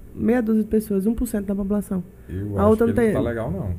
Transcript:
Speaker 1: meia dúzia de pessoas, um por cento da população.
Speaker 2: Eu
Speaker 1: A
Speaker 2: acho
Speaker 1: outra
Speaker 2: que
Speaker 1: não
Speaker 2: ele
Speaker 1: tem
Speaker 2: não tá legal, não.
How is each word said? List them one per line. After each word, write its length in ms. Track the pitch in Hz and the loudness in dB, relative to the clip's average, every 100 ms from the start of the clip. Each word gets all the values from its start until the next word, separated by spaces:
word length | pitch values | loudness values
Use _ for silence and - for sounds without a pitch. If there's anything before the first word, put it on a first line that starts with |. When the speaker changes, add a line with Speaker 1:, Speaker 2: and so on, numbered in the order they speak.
| - | -14
Speaker 1:
meia 300 | - 208 247 | -4 2 2
dúzia 220 | 220 220 | 2 2
de 40 | 214 | 2
pessoas, 380 | 220 214 196 196 | 0 0 0 0
um 80 | |
por 120 | 233 247 | -2 -2
cento 200 | 208 196 | -4 -4
da 80 | |
população. 480 | 202 196 208 202 185 175 - - | -4 -2 -2 -2 -6 -6 -12 -12
Speaker 2:
Eu 300 | 90 104 196 | -8 -4 2
Speaker 1:
A 40 | |
Speaker 2:
acho 80 | 208 | 4
Speaker 1:
outra 160 | 220 233 | 6 4
Speaker 2:
que 40 | |
Speaker 1:
não 100 | 233 | 2
Speaker 2:
ele 100 | 226 | 2
Speaker 1:
tem 20 | |
Speaker 2:
não 80 | 185 | 2
tá 60 | 117 | 0
legal, 200 | 117 117 | -2 -4
não. 220 | 185 110 | -4 -4